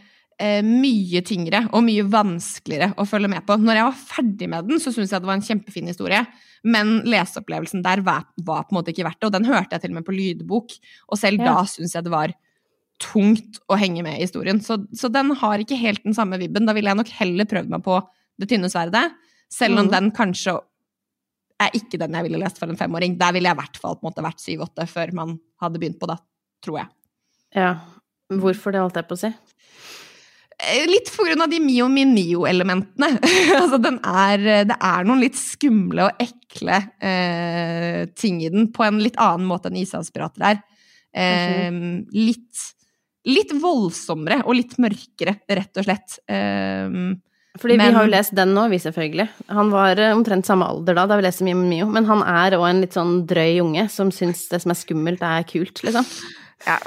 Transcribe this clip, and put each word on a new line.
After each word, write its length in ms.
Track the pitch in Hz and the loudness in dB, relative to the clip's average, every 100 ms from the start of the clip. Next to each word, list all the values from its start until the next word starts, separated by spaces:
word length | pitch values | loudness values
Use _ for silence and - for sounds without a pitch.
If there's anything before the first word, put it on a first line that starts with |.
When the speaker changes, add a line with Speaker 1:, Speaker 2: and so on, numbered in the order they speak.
| _ _ _ - | _ _ _ -6
Speaker 1:
eh, 200 | 208 208 | -2 2
mye 600 | 214 240 277 220 180 175 180 | 4 4 4 2 0 -2 -2
tyngre 380 | 190 165 196 220 | -4 -2 0 2
og 80 | 214 233 | 2 4
mye 160 | 208 196 | 2 2
vanskeligere 840 | 214 202 170 - - - 151 185 - | 2 2 -2 -6 -12 -6 -2 -2 -2
å 60 | 202 | -2
følge 220 | 208 202 | 0 -2
med 140 | 175 - | -2 0
på. 100 | 208 | 2
Når 220 | 220 220 | 4 4
jeg 80 | 240 | 2
var 100 | 262 | -2
ferdig 520 | - - 240 196 175 | -8 -2 -2 -2 -6
med 140 | 165 190 | -4 -2
den, 80 | 320 | -2
så 100 | 277 | 0
synes 160 | 240 196 | -4 -2
jeg 140 | 196 | -2
det 80 | 185 | -2
var 80 | 196 | -2
en 80 | 208 | -2
kjempefin 420 | 214 - - 170 | -4 -4 -10 -8
historie, 320 | 175 185 196 240 - _ _ | -6 0 0 0 -8 _ _
men 300 | 220 226 214 226 | 0 2 2 2
leseopplevelsen 800 | 240 214 180 - 208 160 165 190 | 2 0 0 -6 -8 -8 -6 -4
der 220 | 185 196 185 | 0 0 0
var, 220 | 151 - - | -2 -4 -10
var 300 | 170 151 - | -6 -6 -4
på 60 | 185 | -4
en 80 | |
måte 100 | 165 | -4
ikke 140 | 165 165 | -4 -6
verdt 100 | - | -4
det, 80 | 214 | -2
og 40 | 196 | 0
den 100 | 226 | 2
hørte 220 | 226 175 | 0 0
jeg 80 | 170 | -6
til 140 | 175 170 | -8 -8
og 20 | |
med 80 | 165 | -6
på 80 | 190 | -4
lydbok, 580 | 190 165 165 220 233 - _ - - | -4 -6 -4 -4 -4 -14 _ -20 -8
og 80 | 208 | -2
selv 220 | 202 208 | 0 2
Speaker 2:
Ja. 140 | 240 156 | 2 2
Speaker 1:
da 80 | 185 | 0
synes 280 | - 170 170 | -4 -8 -8
jeg 60 | |
det 80 | 170 | -4
var 220 | 160 156 - _ _ _ _ _ - | -2 -2 -6 _ _ _ _ _ -16
tungt 560 | - 214 202 220 - - - | -4 2 4 4 0 -12 -2
å 100 | 196 | 0
henge 220 | 196 170 165 | 0 -2 -6
med 140 | 147 | -4
i 80 | 180 | -6
historien. 320 | - 185 208 | -4 -2 -2
Så, 160 | 214 220 202 | -2 -6 -6
så 160 | 226 254 | -6 -2
den 200 | 269 277 | 0 0
har 240 | 277 214 208 | 0 0 -2
ikke 220 | 214 269 | -2 -2
helt 220 | 233 202 208 | -2 -2 -2
den 80 | |
samme 240 | 220 202 185 | -2 -2 -4
vibben. 300 | 175 196 220 | -4 0 0
Da 60 | 214 | 2
ville 140 | 208 | 0
jeg 60 | 196 | 0
nok 100 | 226 | -2
heller 360 | - 190 180 208 | -4 -2 0 -2
prøvd 200 | 196 165 | -4 -4
meg 80 | 165 | -6
på 140 | 190 185 190 _ _ - | 0 -2 -2 _ _ -10
Det 100 | 202 | -2
tynne 200 | 220 180 | -2 0
sverdet, 460 | 175 170 214 320 - _ _ _ | -2 -2 0 -2 -4 _ _ _
selv 300 | - 233 220 | -2 2 4
om 80 | 196 | 4
Speaker 2:
Mhm. 40 | |
Speaker 1:
den 200 | 190 202 | 2 2
kanskje... 480 | 214 202 185 190 170 - _ _ _ _ _ _ _ _ - | 0 -2 -2 -4 -6 -8 _ _ _ _ _ _ _ _ -2
er 80 | 208 | -2
ikke 240 | 226 - 180 | -2 -6 -6
den 140 | 160 | -4
jeg 100 | 165 | -4
ville 160 | 170 160 | -4 -4
lest 160 | 180 - | -6 -6
for 80 | 165 | -8
en 80 | 170 | -6
femåring. 400 | 175 165 180 175 | -6 -2 -2 0
Der 140 | 180 | 0
ville 120 | 180 175 | 2 0
jeg 80 | 151 | 0
i 40 | |
hvert 160 | 135 - | -6 -10
fall 180 | - 160 | -10 -8
på 100 | 160 | -10
en 40 | |
måte 120 | 160 160 | -8 -10
vært 140 | - | -10
syv, 200 | - 160 | -10 -10
åtte 260 | 165 - 170 | -10 -10 -8
før 220 | 175 170 | -6 -6
man 260 | 175 160 165 _ _ | -6 -8 -10 _ _
hadde 160 | 175 165 | -8 -6
begynt 200 | 165 165 | -8 -8
på 80 | 165 | -8
det, 80 | 165 _ _ _ _ | -10 _ _ _ _
tror 140 | - 151 | -10 -10
jeg. 80 | 196 _ _ _ _ _ _ 202 | -10 _ _ _ _ _ _ -2
Speaker 2:
Ja, 200 | 180 165 170 _ _ _ - | 0 -2 -10 _ _ _ -8
hvorfor 400 | 190 190 208 208 | -2 0 0 -2
det, 100 | 196 | -2
holdt 140 | 185 175 | -2 -4
jeg 100 | 165 | -8
på 60 | |
å 80 | 180 | -6
si? 120 | 214 220 _ _ _ - - - - - _ _ _ - | -6 -8 _ _ _ -20 -20 -20 -20 -20 _ _ _ -8
Speaker 1:
Eh, 240 | - 226 339 | -2 0 2
litt 240 | 403 - | 2 0
på 160 | - 349 | -2 0
grunn 160 | 320 | 2
av 80 | 320 | 2
de 100 | 330 | 2
Mio 280 | 294 247 247 | 2 2 4
min 220 | 269 269 | 4 4
Mio-elementene. 1040 | 220 170 175 160 180 185 185 190 - 294 254 302 370 | 4 2 0 2 2 2 0 -2 0 0 2 2 4
<laughs> 260 | 330 285 | 4 4
Altså, 180 | 349 254 | 4 4
den 160 | 302 208 - | 2 -2 -2
er, 380 | 185 196 202 208 | 2 4 4 4
eh, 200 | 208 208 | 4 2
det 80 | - | 0
er 300 | 185 175 185 | 0 2 2
noen 160 | 262 | 4
litt 140 | 247 - | 2 0
skumle 640 | - - 285 220 180 170 190 | -10 -2 2 2 2 2 0
og 120 | - | 0
ekle, 560 | 240 - _ - 170 185 202 - | -6 -8 _ -8 0 0 -2 -6
eh, 1000 | 190 185 180 170 170 170 165 170 170 175 170 | -4 -2 -2 -2 -4 -4 -4 -4 -4 -4 -6
ting 280 | - 214 175 160 | -4 -2 -2 -2
i 60 | |
den, 140 | 196 226 | 0 0
på 120 | 233 214 | 0 0
en 140 | 214 | 2
litt 160 | 214 - | 0 2
annen 300 | 214 170 185 | 2 2 -2
måte 220 | 175 180 | -4 -4
enn 80 | 185 | -6
Ishavspirater 640 | 180 175 165 - 160 - 185 | -6 -8 -10 -10 -10 -2 0
er. 100 | 208 - _ _ _ _ | 0 -4 _ _ _ _
Eh, 580 | - 180 180 175 180 175 | -4 0 0 0 -2 -4
Speaker 2:
Mhm. 340 | 175 175 175 - | -4 -6 -6 -4
Speaker 1:
litt, 480 | 208 220 240 - - - - _ _ _ _ - | 0 0 0 -8 -16 -16 -18 _ _ _ _ 0
litt 260 | 277 427 | 2 2
voldsommere 920 | 285 349 285 180 - - 160 156 277 - | 0 0 0 0 -4 -8 -6 -2 0 2
og 100 | 247 | 0
litt 220 | 247 - | 0 0
mørkere, 640 | 233 202 - - 170 202 - | 0 -2 -10 -6 -4 -4 -4
rett 280 | 202 202 - | -4 -4 -4
og 80 | 196 | -2
slett. 340 | 202 - - - | -4 -6 -16 -6
Eh, 580 | 101 101 98 95 95 - 185 180 185 _ _ _ - | -4 -2 -2 -4 -4 -4 -4 -4 -6 _ _ _ -4
Speaker 2:
Fordi 160 | 240 214 | 4 6
Speaker 1:
men 120 | 208 | 6
Speaker 2:
vi 40 | 220 | 6
har 80 | 214 | 6
jo 60 | |
lest 220 | 196 208 | 4 2
den 200 | 196 190 196 | 2 4 4
nå, 140 | 226 | 2
vi 80 | 180 | 0
selvfølgelig. 480 | 160 165 156 160 214 - - | -2 -4 -4 -2 -4 -8 -4
Han 200 | 208 208 | 0 2
var, 280 | 202 190 185 | 4 4 4
eh, 140 | 220 214 | 4 4
omtrent 300 | 226 190 185 | 2 2 2
samme 180 | 190 - | 2 2
alder 280 | - 170 175 | 0 0 2
da, 100 | 196 | 4
da 100 | 208 | 2
vi 60 | |
leste 180 | 185 180 | 2 0
Mio 120 | 185 180 | 0 2
min 140 | 180 | 2
Mio, 160 | 165 214 | 0 0
men 180 | 214 220 | 2 2
han 160 | 214 | 2
er 300 | - 170 185 185 | 4 4 4 4
også 140 | 175 | 4
en 120 | 185 | 4
litt 120 | 185 | 2
sånn 320 | 185 170 180 165 | 0 0 0 2
drøy 320 | 175 160 175 | 2 4 4
unge 300 | 170 156 208 | 2 0 -2
som 200 | - 196 | 0 -2
synes 360 | 185 175 175 - | 0 -2 -4 -6
det 140 | 175 | -4
som 100 | 175 | -2
er 40 | 175 | -2
skummelt 460 | - 160 160 180 | -4 -4 -2 -2
er 220 | 170 165 | -2 -2
kult, 380 | 165 165 180 - | -2 -6 -6 -6
liksom. 220 | - 233 254 - - - - _ - | -4 -2 -2 -6 -16 -20 -20 _ -4
Speaker 1:
Ja, 120 | 330 | -4